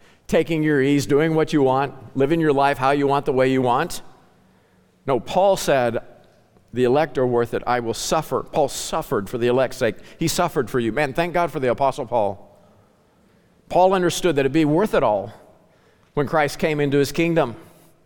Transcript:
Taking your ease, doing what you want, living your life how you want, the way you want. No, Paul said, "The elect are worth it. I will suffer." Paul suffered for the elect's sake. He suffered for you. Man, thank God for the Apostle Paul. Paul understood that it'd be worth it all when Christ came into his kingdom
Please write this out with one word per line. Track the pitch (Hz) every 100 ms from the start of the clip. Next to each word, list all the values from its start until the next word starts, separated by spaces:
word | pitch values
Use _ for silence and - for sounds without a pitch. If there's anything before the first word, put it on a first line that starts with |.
| _ _ -
Taking | 196 151 160
your | 151 147
ease, | 135 143
doing | 107 143 160
what | 160 156
you | 151
want, | 131 131 139 - - 127
living | 139 165
your | 156
life | 139 139 139
how | 131
you | 143 139
want, | 139 143
the |
way | 131 131
you | 131
want. | 127 123 170 - - - _ _ _ _ _ _ _ _
No, | 131 123
Paul | - 185 196 190
said, | - 139 120 113 - - _ _ _ _ _
"The | 120
elect | 123 143 156 143
are | 127
worth | 120 117
it. | 107 -
I | 123
will | 113
suffer." | 110 - 160 - 123
Paul | - 156 135
suffered | - - 170 - 117 98
for | 123
the | 120
elect's | 127 120 -
sake. | 113 - - -
He | 165
suffered | - 170 160 113
for | 127
you. | 113
Man, | 120 147
thank | 151 175
God | 165 170
for | 151
the | 127
Apostle | 113 135 135 120
Paul. | 120 101 98 - - _ _ _ _ _ _ _ _ _ _ -
Paul | 170 185
understood | 196 175 - 180 143
that |
it'd | 131
be | 156
worth | 151 156 214
it | 202
all | 123 104 104 - - _ _ _ _ _ _
when | - 131
Christ | 160 143 -
came | 165 147
into | 143 139
his | 135
kingdom | - 170 165 127 - - - _ _